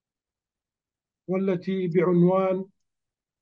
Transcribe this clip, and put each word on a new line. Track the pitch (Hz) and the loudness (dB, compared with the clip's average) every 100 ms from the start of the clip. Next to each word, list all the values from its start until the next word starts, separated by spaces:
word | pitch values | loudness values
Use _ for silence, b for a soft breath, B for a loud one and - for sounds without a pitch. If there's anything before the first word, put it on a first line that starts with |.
| _ _ _ _ _ _ _ _ _ _ _ _ - | _ _ _ _ _ _ _ _ _ _ _ _ -8
والتي | 185 196 180 185 190 185 | -4 -2 -4 -4 -4 -2
بعنوان، | 170 170 175 175 185 190 190 190 _ _ _ _ _ _ _ | 0 2 4 4 2 0 -2 -6 _ _ _ _ _ _ _